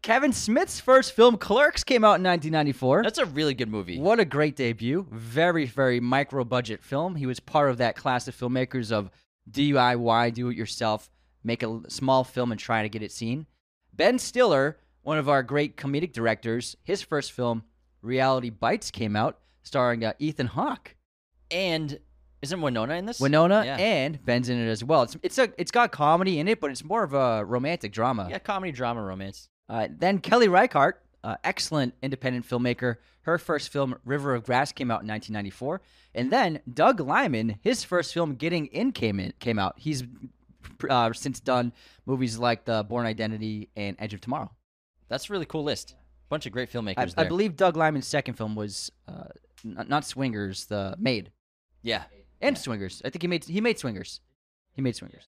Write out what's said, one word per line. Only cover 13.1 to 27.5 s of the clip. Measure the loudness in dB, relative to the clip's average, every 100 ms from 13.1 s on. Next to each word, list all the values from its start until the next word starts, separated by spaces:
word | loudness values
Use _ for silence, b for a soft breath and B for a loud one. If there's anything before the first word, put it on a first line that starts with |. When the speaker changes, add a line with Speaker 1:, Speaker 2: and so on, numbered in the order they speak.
Speaker 1:
seen. | -8 -6 -6 -8 _ _ _ _
Ben | 2 2 2
Stiller, | -2 2 4 6 2 -2 _ _
one | -4 -2
of | 4
our | 2
great | 2 -2 -2
comedic | -4 -4 -2 -4
directors, | -2 0 0 -2 -4 -6 -12
his | -4 -4
first | -2 -4 -4
film, | -4 -2 -2 -8 _ _ _
Reality | -4 2 2 2 -2
Bites, | -2 -2 0 -6
came | -6 -2
out, | 0 0 -4 _ _
starring, | -6 0 2 0
uh, | -4 -2
Ethan | -6 -2 -4
Hawke. | -2 -4 -6 -12 _ _ _ _ _ _
Speaker 2:
And | -4 -2 -2 -4 -8 _ _ _ _
isn't | -8 -2
Winona | -2 0 -2
in | -4
this? | -6 0
Speaker 1:
Winona | 4 6 8 6
Speaker 2:
Yeah. | 2 0
Speaker 1:
and | 2 2 0 -2
Ben's | 0 0 2
in | 0
it | 0
as | -2
well. | 4 4
It's, | 4 -2
it's | -4 2
a, | 0 0
it's | 0
got | 2 2
comedy | 4 4 4 4 0
in | 0
it, | 0
but | -2
it's | -6
more | -4 -2
of | 0
a | 2 2 2
romantic | 0